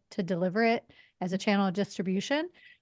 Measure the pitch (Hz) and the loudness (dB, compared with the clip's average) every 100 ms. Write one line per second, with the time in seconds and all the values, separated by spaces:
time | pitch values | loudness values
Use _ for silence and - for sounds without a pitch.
0 | _ - 175 170 185 202 226 226 _ - | _ -6 -2 0 0 2 2 2 _ -20
1 | _ - 180 196 - 202 196 185 196 - | _ -8 -4 -2 2 2 2 0 -4 -2
2 | 190 190 - 294 349 - - - | -2 -2 0 -2 -2 -10 -20 -20